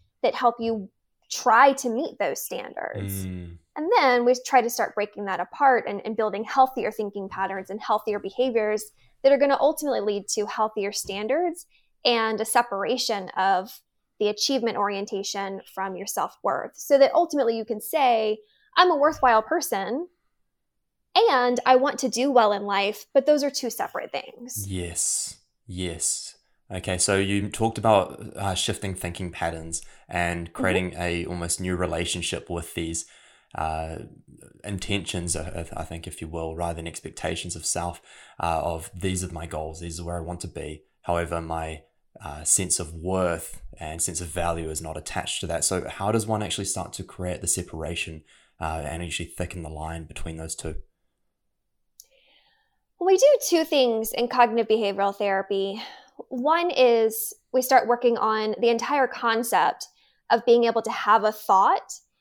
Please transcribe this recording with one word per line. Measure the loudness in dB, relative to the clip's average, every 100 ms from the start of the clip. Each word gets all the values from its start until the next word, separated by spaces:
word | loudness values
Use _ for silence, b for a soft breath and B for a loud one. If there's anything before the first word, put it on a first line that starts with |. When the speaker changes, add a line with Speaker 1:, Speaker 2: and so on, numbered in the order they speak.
| _ _
Speaker 1:
that | -2
help | 2 2 2
you | -2 -2 -6 _ _ _ -12
try | -2 4 8 8
to | 6 0
meet | -2 -4 -2
those | -4 -4
standards? | -6 -8 -10 -8 -8 -6 -6 -6 -6
Speaker 2:
Mm. | -8 -12 -16 _ -6
Speaker 1:
And | 2 4
then | 6 6
we | 4 2
try | 4 4
to | 4
start | 0 -4
breaking | -2 -4 -4 -6
that | -4
apart | -4 2 4 4 2
and, | -6
and | -4 -2
building | -2 -2
healthier | 0 4 4 2 -4
thinking | -2 -6 -6 -8
patterns | -6 -4 -4 -8
and | -8
healthier | -2 -2 0 -4
behaviors | -4 -2 0 2 0 -2 -4 _ _ _
that | 4
are | 6
gonna | 4 4
ultimately | 2 2 -2 0
lead | 0 -2 -4
to | -4 -2
healthier | 0 -2 0 -4
standards | -4 -6 -4 -2 0 0 -4 -12 _ _ _
and | 0 2 2 0
a |
separation | 0 2 2 0 -2 -2 -2 -4 -4 0
of | 2 2 -2 -12 _ _ _ -2
the | 0
achievement | 0 0 0 0 0
orientation | -2 -2 -4 -4 -4 -6 -6 -8 -12
from | -8 -8
your | -8 -6
self-worth, | -4 -4 -4 -4 -2 -4 -8
so | 4 6
that | 6
ultimately | 6 2 2 0 0
you |
can | -4 -6
say, | -4 2 4 4 2 -2 b b b b
"I'm | 6
a | 6
worthwhile | 2 4 4 4
person | 4 0 0 -4 -2 -4 -6 _ _ _ _ _ _ _ _ _ _
and | 4 4 6 2 2 6
I | 6
want | 6 0
to | -2
do | 0 4
well | 6 6
in | 4
life," | 0 0 0 -2 0
but | 2 6
those | 4
are | 2
two | -2 -4
separate | -4 -6 -6 -8
things. | -8 -10 -16 -12 -10 -6
Speaker 2:
Yes. | -6 -4 -4 -2 -2 -6 -12 _ _ -12
Yes. | -6 -4 -2 -4 -4 -8 -18 _ _ -12
Okay, | -8 -2 0
so | 2 2
you | 2 0 -2
talked | -2 -2 2
about, | 4 6 4 -4 -14 -6
uh, | -4
shifting | -2 -2 -2 -6
thinking | -6 -6 -6 -8
patterns | -4 -4 -4 -8 -10 -12 b b
and | -2 -2 -2 -6
Speaker 1:
Mm-hmm. |
Speaker 2:
creating | -2 0 2 0 -4
a | -2 -2 -4
almost | -4 -4 -4
new | -2 -2
relationship | -2 -2 -4 -4 -4 -6 -6
with | -8 -8
these, | -6 -6 -6 -10 b b b b
uh, | -6 -4 -4 -6 -10 -14 -20 _ -20 -20 -16
intentions, | -10 -8 -4 -4 -4 -6 -4 -4
uh, | -6 -8 -8 -8
I |
think, | -8 -10 -12
if | -12
you | -10
will, | -8 -6 -4
rather | -4
than | -6 -8
expectations | -12 -14 -8 -6 -6 -8 -8
of |
self, | -4 -4 -4 -8 _ B B B
uh, | -2 -2
of, | -2 -4 -8
"These | -6 -4 -2
are | -4
my | -8 -8
goals, | -8 -8 -10
these | -10 -8
are |
where | -6 -6
I |
want | -6 -8
to | -10
be. | -10 -10 -12 _ _
However, | -2 0 0 -4
my, | -4 -6 -6 -10 -16 _ _ -18
uh, | -14 -6
sense | 0 0 0 -2
of | -4
worth | -6 -2 0 2 0 -6 -14 -14 -12
and | -10 -6
sense | -6 -6
of | -6
value | -2 -2 -2 -4
is | -8
not | -8 -10
attached | -8 -8 -6 -6
to | -4
that." | -2
So | 0 -2 -4
how | -4 0
does | 0 0
one | -2
actually | -4 -6
start | -4 -6 -8
to | -10
create | -12 -8 -6 -4
the | -4
separation, | -4 -4 -8 -6 -6 -8 -12 -18 b b b
uh, | -6 -6
and | -6 -8
actually | -8 -8 -8
thicken | -8 -8 -8
the | -12
line | -10 -8 -10
between | -10 -8 -8 -8
those | -10 -10
two? | -8 -8 -10 _ _ _ _ _ _ _ _ _ _ _ b b b b b b b b _ -2
Speaker 1:
Well, | 4
we | 6
do | 8 6 4
two | 2
things | 4 4 4 2 -2
in | -2 0
cognitive | 4 4 4 2
behavioral | 2 2 0 0
therapy. | 0 0 0 0 -2 -2 -4 B B B B -10
One | -2 2 4 2
is | 6 6 6 4 0 -8 -12 _
we | 0
start | 4 4 6
working | 2 2 2
on | 0 0 -2 0
the | 2
entire | 2 0 2 0
concept | 0 0 0 2 2 2 0 -8 _ _ _ 0
of | 2 6
being | 6
able | 6 2
to | -2
have | -2 4 4
a | 4
thought | 0 4 6 6 4 -2 -16 _ _